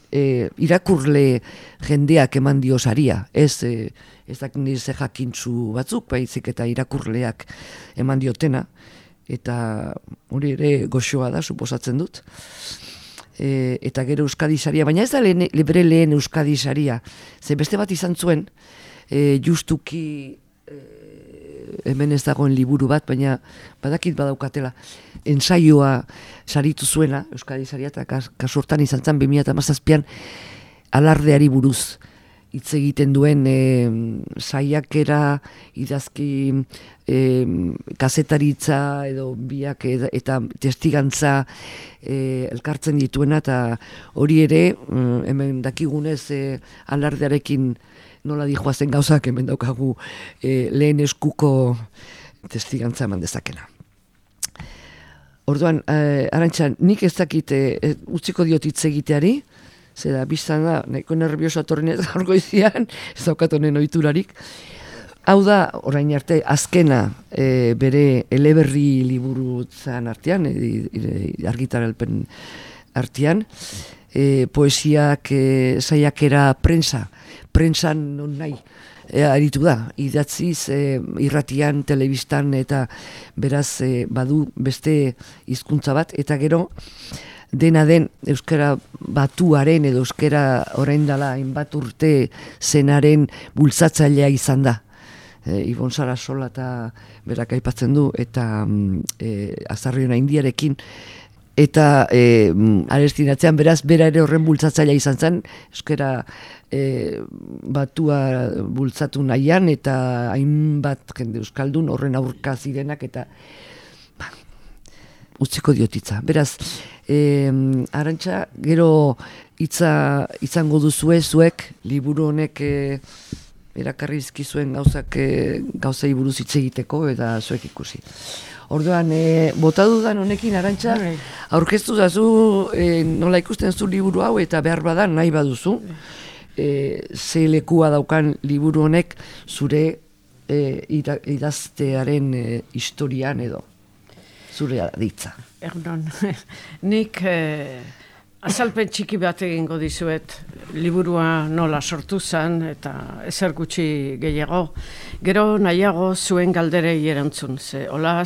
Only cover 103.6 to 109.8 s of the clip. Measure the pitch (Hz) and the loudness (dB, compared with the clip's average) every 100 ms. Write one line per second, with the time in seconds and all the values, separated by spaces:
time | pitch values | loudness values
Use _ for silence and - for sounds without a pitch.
103.6 | 151 165 139 165 160 156 151 160 160 147 | 4 4 4 6 6 4 4 4 4 4
104.6 | 156 147 147 143 143 143 165 175 - - | 2 2 4 4 2 0 0 0 -4 -18
105.6 | - - - 147 139 127 - - - - | -20 -12 -6 -2 -2 -4 -8 -16 -20 -20
106.6 | _ 139 135 127 - - 52 - 50 - | _ -4 -2 -2 -4 -8 -12 -16 -16 -12
107.6 | - 135 135 - 156 143 135 127 123 87 | -6 -4 -4 0 0 2 0 0 -2 -4
108.6 | 98 127 135 - 147 139 135 131 139 180 | -4 -2 -4 -2 -4 -2 0 2 4 4
109.6 | 180 139 | 4 2